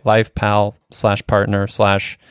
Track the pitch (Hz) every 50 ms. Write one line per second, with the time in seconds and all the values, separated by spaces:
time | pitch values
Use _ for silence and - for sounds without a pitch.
0 | - - 107 113 110 - - - - 104 104 104 104 104 - _ _ _ - -
1 | - 110 101 101 - - 110 101 101 104 101 98 98 98 - - 107 101 98 98
2 | - - - _ _ _